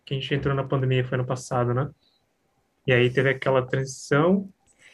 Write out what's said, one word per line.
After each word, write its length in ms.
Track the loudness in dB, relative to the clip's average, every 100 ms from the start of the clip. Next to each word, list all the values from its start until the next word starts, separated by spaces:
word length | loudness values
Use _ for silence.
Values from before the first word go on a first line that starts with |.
que 100 | -8
a 40 | -8
gente 160 | -4
entrou 180 | -4 -2
na 120 | -2
pandemia, 400 | -2 -2 0 0
foi 120 | 0 -2
ano 100 | -4
passado, 460 | -6 -4 -2 0
né? 160 | 0 -4 -8 _ _ _ _ _ _ _ _
E 80 | 2
aí 160 | 4 4
teve 220 | 2 0
aquela 340 | 0 2 0
transição. 880 | 2 -2 -4 -10 0 2 4 2 -2 -14 _ _ _